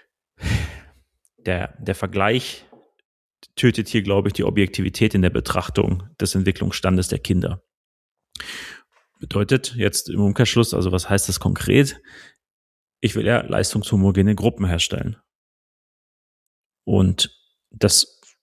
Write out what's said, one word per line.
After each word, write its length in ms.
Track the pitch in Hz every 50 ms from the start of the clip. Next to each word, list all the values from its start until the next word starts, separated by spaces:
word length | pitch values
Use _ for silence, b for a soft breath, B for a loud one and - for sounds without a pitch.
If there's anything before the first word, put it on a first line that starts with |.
| B B _ _ _ _ _ B B B B B B B B B B B B B B _ _ _ _ _ _ _
der, 360 | - - 90 90 - - - -
der 160 | - 101 98
Vergleich 720 | - - 92 - 98 95 104 117 127 - - - - - _ - - _ _ _ _ _ _ _ _ _ _ _ _ _ - -
tötet 340 | - - 123 110 - 110 -
hier, 140 | - 113 95
glaube 260 | 101 98 101 95 101
ich, 60 | -
die 100 | - -
Objektivität 720 | 98 98 101 98 90 - - 92 - - - 113 107 -
in 80 | 101 92
der 80 | 90
Betrachtung 720 | - - - - - 90 - - - - - - - 90 95 - _ -
des 140 | 98 92 -
Entwicklungsstandes 720 | 95 95 95 95 - 101 98 - - - 92 92 90 90
der 140 | - 95 92
Kinder. 420 | - - 95 90 87 87 95 95 _ _ _ _ _ _ _ _ _ _ _ _ _ _ - B B B B B B B B B B B _ _ _ _ _ -
Bedeutet 560 | - - - 101 104 98 135 127 - - 120
jetzt 340 | 120 101 101 - - - -
im 100 | - 98
Umkehrschluss, 540 | 104 98 101 - 123 110 - 120 117 - -
also 160 | 95 90 92
was 180 | 90 92 - -
heißt 200 | 98 98 - -
das 100 | 95 -
konkret? 640 | - 101 95 - - - 98 - 139 139 - - B B B B B B B B _ _ _ _ _ _ _ _ _ _ _ -
Ich 140 | - 107 104
will 120 | 110 107
ja 140 | 101 120 120 -
leistungshomogene 920 | - - 101 104 - - 107 104 - - 98 95 98 92 98 95 104 107
Gruppen 320 | 95 - 117 - - 101
herstellen. 500 | 90 85 85 - - - - - - 110 - _ _ _ _ _ _ _ _ _ _ _ _ _ _ _ _ _ _ _ _ _ _ _ _ _ _ _ _ _ _ _ _ -
Und 520 | - 95 98 95 92 92 - - - _ _ _ _ _ _ _ _
das 500 | - - - 104 - - - - _ _ _ - _ _